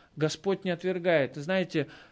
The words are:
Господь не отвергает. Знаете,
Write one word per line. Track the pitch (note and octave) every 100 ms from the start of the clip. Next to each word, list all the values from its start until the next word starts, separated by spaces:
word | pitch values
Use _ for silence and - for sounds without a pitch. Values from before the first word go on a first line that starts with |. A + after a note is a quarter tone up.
| _ -
Господь | D3+ - G3 F#3+ F#3
не |
отвергает. | E3+ F#3 F3+ F3 D#3+ B2+ D3
Знаете, | D3 F#3+ F3+ D#3+ C3 - -